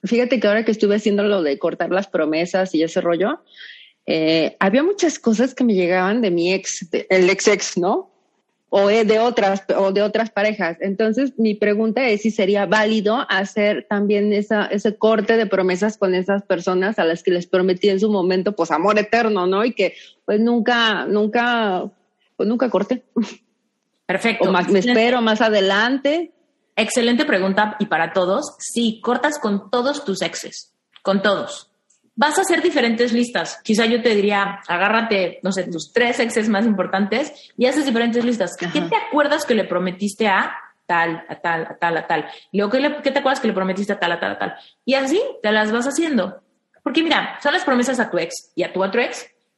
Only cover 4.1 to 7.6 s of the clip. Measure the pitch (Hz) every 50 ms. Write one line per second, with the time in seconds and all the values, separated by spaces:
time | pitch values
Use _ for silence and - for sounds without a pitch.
4.1 | 156 160 160 156 160 165 156 - - _ 175 190 196 254 294 359 403 403 359 330
5.1 | - - _ 233 226 190 247 269 262 - 262 240 208 185 180 170 180 185 180 185
6.1 | 208 247 233 202 175 175 170 175 185 190 190 - - - - - - - - -
7.1 | 185 185 185 180 196 190 - - 208 196